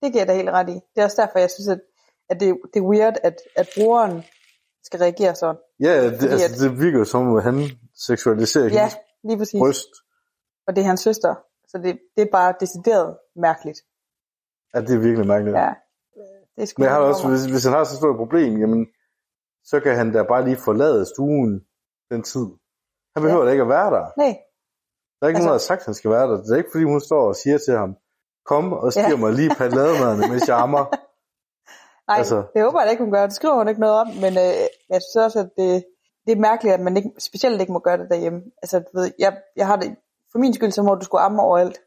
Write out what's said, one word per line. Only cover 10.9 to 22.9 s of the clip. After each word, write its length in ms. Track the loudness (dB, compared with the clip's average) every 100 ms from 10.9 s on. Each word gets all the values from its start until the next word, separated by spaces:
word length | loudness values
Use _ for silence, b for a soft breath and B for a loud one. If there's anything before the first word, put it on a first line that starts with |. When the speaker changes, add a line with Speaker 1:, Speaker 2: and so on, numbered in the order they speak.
| 0
Speaker 1:
søster, 340 | -2 0 -2 -4 _ _ _
så 100 | -8
det, 220 | -8 -8 _ -2
det 60 |
er 100 | 0
bare 220 | 2 2 0
decideret 580 | -6 -4 0 2 0 -6 _ -4
mærkeligt. 440 | -2 -2 -8 -16 _ _ _ _ _ _ _ _ _
Speaker 2:
Ja, 80 | -6
det 140 | 0 2
er 40 |
virkelig 280 | 2 0 2
mærkeligt. 300 | 0 0 0
Speaker 1:
Ja. 160 | 0 -4 _ _ _ _ -20 -20 _ -12
Det 60 |
er 40 | -12
sgu 160 | 0
Speaker 2:
Men 20 | 2
jeg 80 |
har 80 | 4
Speaker 1:
helt 80 | 2
Speaker 2:
også, 100 | 2 0
Speaker 1:
over. 40 |
Speaker 2:
hvis, 140 | 0 0
hvis 180 | 0
han 100 | 2
har 100 | 2
så 120 | 0 0
stort 160 | -2
et 60 | -2
problem, 400 | -2 0 0 0
jamen, 300 | 0 0 -2 _ _ _ _ _ _ _
så 160 | _ -2
kan 160 | 0 0
han 180 | 2
da 100 | 0
bare 220 | 2 0 0
lige 120 | -2
forlade 480 | -2 2 2 2 -2
stuen 560 | -4 -2 0 0 -2 -10 _ _ _ _
den 120 | -10
tid. 240 | -8 -8 -8 -12 _ _ _